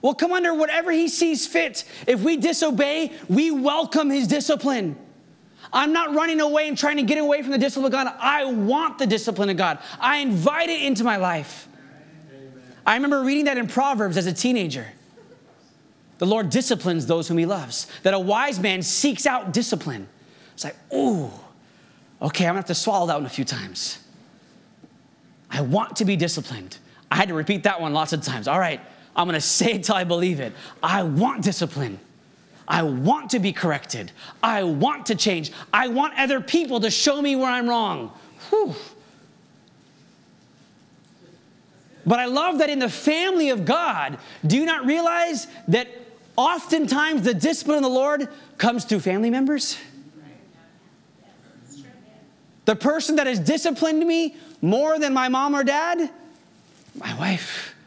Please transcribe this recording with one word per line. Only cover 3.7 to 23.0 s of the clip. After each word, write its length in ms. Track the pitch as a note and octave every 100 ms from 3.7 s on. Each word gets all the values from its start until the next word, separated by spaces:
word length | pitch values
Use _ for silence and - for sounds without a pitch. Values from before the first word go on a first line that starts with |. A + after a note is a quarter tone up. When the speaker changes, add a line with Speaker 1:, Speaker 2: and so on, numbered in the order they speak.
| D4+ E4 D#4 D4
Speaker 1:
his 180 | C#4 A3+
discipline. 680 | D4 C#4 D4 C4+ B3+ F#3 - - - - - - - -
I'm 180 | B3+ D4
not 220 | E4 D#4+
running 260 | D4 E4 D#4
away 280 | D4+ D4+ D#4
and 100 | C4+
trying 200 | C#4+ D4
to 60 |
get 140 | A3+ D4+
away 240 | D4 C#4+
from 100 | C4
the 60 | C#4
discipline 300 | C4+ C4+ C4+
of 40 |
God. 240 | C4+ C4 -
I 260 | A#3+ D4 C4+
want 540 | A#3 G3+ C#4 D#4+ -
the 80 | B3+
discipline 420 | G#3+ A3 F#3 G3+
of 80 | F3
God. 220 | F3+ D3 - -
I 180 | B3 C#4+
invite 520 | C#4 F#3+ F3 D4+ E4+
it 120 | E4
into 220 | C#4 A3
my 140 | A#3+ G#3
life." 500 | F#3 E3+ C#3+ - - - - - - - -
Speaker 2:
Amen. 320 | C3+ C3+ - - - -
Speaker 1:
I 100 | A3+
remember 280 | C#4+ C#4+
reading 220 | C4 C#4+ C#4+
that 120 | B3+
in 100 | G#3+
Proverbs 500 | A3+ C#4 B3 G3+ F3
as 100 | F3
a 60 |
teenager. 540 | D#3 B3 B3 F3 C3 G#2+ - - - - - - - _ _ _ _ _ -
The 60 | F3+
Lord 240 | A3 F#3
disciplines 560 | E3 B3+ A3 F3+ E3 B2
those 220 | E3+ D#3+
whom 100 | E3
he 80 | E3+
loves, 420 | G3 C3 - - -
that 100 | F#3+
a 60 | G3
wise 400 | F#3 G#3+ C#4+ G3+
man 220 | G3 F#3
seeks 440 | E3+ - C#4+ A3+ C#4+
out 260 | B3+ F#3+
discipline. 560 | E3+ A#3 F3+ D3+ A#2 G2 _ - - -
It's 100 | -
like, 140 | D3+ - -
"Ooh, 360 | C4+ C4+ G3 C3 - - - _ _ - _ _ _
okay, 240 | D3 - F3
I'm 60 |
gonna 80 | F#3
have 60 | F3+
to 100 | E3+
swallow 320 | - G3+